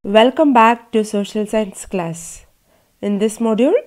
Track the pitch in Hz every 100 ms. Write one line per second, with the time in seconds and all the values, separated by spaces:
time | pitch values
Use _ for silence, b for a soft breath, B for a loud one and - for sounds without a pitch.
0 | - 214 247 262 302 240 226 233 _ 220
1 | 214 202 202 214 208 220 208 - - 190
2 | 170 170 - - _ _ _ _ _ _
3 | 202 202 220 214 226 214 262 480